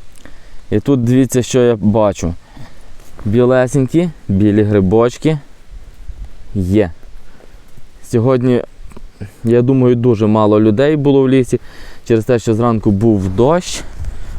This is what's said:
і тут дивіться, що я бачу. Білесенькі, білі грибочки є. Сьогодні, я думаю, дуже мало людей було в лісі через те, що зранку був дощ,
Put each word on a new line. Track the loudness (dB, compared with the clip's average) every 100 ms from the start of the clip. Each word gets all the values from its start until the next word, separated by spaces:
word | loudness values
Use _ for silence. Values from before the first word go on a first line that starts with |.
| -14 -14 -14 -14 -12 -12 -4
і | -2
тут | 0 0
дивіться, | 2 2 2 0
що | 0 2
я | 2 2
бачу. | 2 2 2 0 -6 -6 -14 -18 -16 -16 -14 -16 -14 -8 -2
Білесенькі, | 2 4 2 2 0 0 0 0 -4 -2
білі | 2 4 4
грибочки | 4 2 4 4 2 0 -2 -2 -6 -20 -18 -18 -18 -16 -14 -14 -12 -12 -8 -6
є. | 0 0 0 -4 -16 -14 -14 -16 -20 -20 -18 -16 -16 -16
Сьогодні, | -4 0 2 2 2 0 -2 -12 -16 -14 -16 -16 -16 -6
я | 0 2
думаю, | 4 4 4 2
дуже | 2 2 2
мало | 2 4 4
людей | 4 2 2 2
було | 2 2
в | 4
лісі | 2 2 -2 -6 -16 -14 -8 0
через | 0 2
те, | 0
що | 0
зранку | 0 2 0 0
був | 2 2 2 0
дощ, | 2 2 2 -2 -8 -8 -8 -8 -6 -8